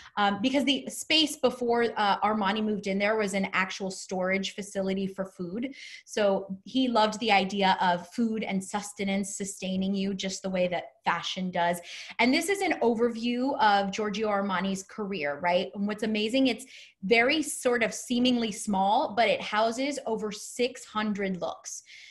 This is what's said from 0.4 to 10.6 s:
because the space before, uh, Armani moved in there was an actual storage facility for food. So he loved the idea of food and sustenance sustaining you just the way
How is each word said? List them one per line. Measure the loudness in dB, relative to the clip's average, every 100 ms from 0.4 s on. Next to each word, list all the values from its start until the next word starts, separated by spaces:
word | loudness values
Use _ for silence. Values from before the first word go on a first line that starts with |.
because | 0 2
the | 2 -2 -4
space | -12 0 2 2
before, | 2 0 0 0 2 2 2
uh, | 2 2
Armani | 2 2 2 0
moved | 0 -2 -2
in | 0
there | 2 2
was | 0
an | 0 0
actual | 0 -2 -4 -8
storage | -8 -6 -2 0 0 -2
facility | -8 -8 -4 -2 -2 -4
for | -6
food. | -8 -8 -8 -6 -6 -8 -16 -18
So | -8 0 2 2 -2 -10
he | -4 0 2
loved | 4 2 2
the | 2
idea | 4 4 2 2 4
of | 2 2 -2
food | -2 -2 -2
and | -2 -4
sustenance | -2 -6 -6 -6 -2 -2 -2 -6
sustaining | -8 -6 -4 -2 -2 0
you | -2
just | -2 -6 -6
the | -4
way | 0